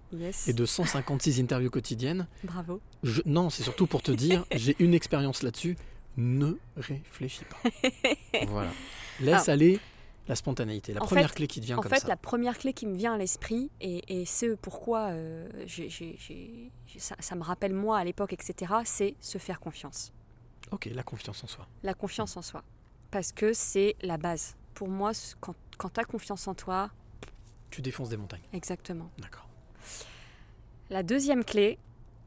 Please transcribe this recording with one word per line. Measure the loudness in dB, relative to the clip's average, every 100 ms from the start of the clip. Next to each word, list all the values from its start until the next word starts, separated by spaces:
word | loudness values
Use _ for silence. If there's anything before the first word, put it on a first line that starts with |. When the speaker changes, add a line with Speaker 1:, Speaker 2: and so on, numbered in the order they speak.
| -4
Speaker 1:
Yes. | -8 -6 -4 0
Speaker 2:
et |
de | 2 4
cent | 4
cinquante-six | 4 2 2 2 4 4
interviews | 4 2 2
quotidiennes, | 0 -2 -2 0 0 -4 -6
Speaker 1:
Bravo. | -10 -8 -6 -8 -10 -4
Speaker 2:
je, | 0 2 4
non, | 4 4
c'est | 2
surtout | 0 4 4
pour | 4
te | 2
dire, | 4 6 4 4
Speaker 1:
<laughs> |
Speaker 2:
j'ai | 0 4 6
une | 8
expérience | 8 6 2 2 0
là-dessus, | -2 -2 -2 -4 -6 -16 -10 0
ne | 2 4 4 0 -6 -10
réfléchis | -6 -6 -8 -8 -8 -8
pas. | -14 -2 -2 2 0 2 0 0 -2 -2
Speaker 1:
<laughs> | 0
Speaker 2:
Voilà. | 0 -2 -4 -12 -12 -12 -2
Laisse | 6
Speaker 1:
Alors, | 6 8
Speaker 2:
aller | 8 8 8 0 -20 -20 -14 -4
la | -2
spontanéité, | -2 -2 -2 -4 -4
la | -4
Speaker 1:
en | 4
Speaker 2:
première | 6 6
Speaker 1:
fait, | 4
Speaker 2:
clé | -2
qui | -2
te | -4
vient | -2
Speaker 1:
en |
Speaker 2:
comme | 2
Speaker 1:
fait, | 2
Speaker 2:
ça. | 2
Speaker 1:
la | -2
première | 0 0 0 0
clé | -2
qui | -4 -4
me |
vient | -2 0
à | 0
l'esprit, | 0 -2 -2 -2 -2 -6
et, | -6 -6 -4 -4
et | -2
ce | 0 0
pourquoi, | -2 -6 -8 -2 -2 0
euh, | -4 -6 -10 -12 -12 -12
j'ai, | -10 -10
j'ai, | -10 -12 -14
j'ai, | -14 -14 -14 -16 -16 -18 -20
j'ai, | -10
ça, | -10 -8
ça | -8
me | -6
rappelle | -4 -2 0
moi | 0 2 2
à |
l'époque, | 2 -2 -2
et | -4
cetera, | -8 -6 0 0
c'est | 2 0 0 0
se | -10 -10
faire | -8 -8
confiance. | -8 -10 -12 -12 -12 -14 -20 -20 -20 -18 -10
Speaker 2:
Ok, | -8 -6
la | -6
confiance | -8 -10 -10 -10
en | -10
soi. | -14 -16 -10
Speaker 1:
La | -6
confiance | -4 -6 -4 -4 -6
en |
soi. | -10 -12 -16 -20 -20 -20 -6
Parce | -4 -4
que | 0 2
c'est | 2 0 4 4 2
la | -2 -2
base. | -2 -4 -6 -12 -18
Pour | -10 -6
moi, | -2 -2
ce, | -2 -8 -12
quand, | -12 -12 -14 -10
quand | -6
t'as | -4
confiance | -4 -4 -6 -8 -6
en |
toi, | -8 -4 -2 -2 -8 -20 -18 -18 -18 -20 -20 -16
Speaker 2:
Tu | -8
défonces | -6 -4 -6
des | -6
montagnes. | -8 -12 -10
Speaker 1:
Exactement. | -10 -6 -8 -6 -8 -8 -12
Speaker 2:
D'accord. | -14 -14 -18 -20 -20 -20 -14 -14 -14 -16 -20 -20 -20 -20 -20 -20 -8
Speaker 1:
La | -4
deuxième | 2 2 4 2
clé, | 4 4 4 4 -10 -20 -20 -20